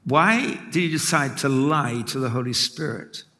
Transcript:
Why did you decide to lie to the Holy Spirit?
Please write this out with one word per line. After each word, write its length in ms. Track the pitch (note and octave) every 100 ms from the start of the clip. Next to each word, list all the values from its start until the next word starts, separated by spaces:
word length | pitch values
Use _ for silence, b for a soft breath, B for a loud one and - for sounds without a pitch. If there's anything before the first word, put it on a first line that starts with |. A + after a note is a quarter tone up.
Why 560 | F3 C#3+ F3+ A3+ C#4+ - -
did 120 | E3
you 80 | E3+
decide 460 | D#3 - D#3+ C#3 B2
to 100 | C#3
lie 540 | C3 C#3+ D#3 A#2+ A#2+
to 160 | A2 C3+
the 120 | B2+
Holy 220 | A#2+ B2
Spirit? 720 | A#2 - - D3+ A2+ - - -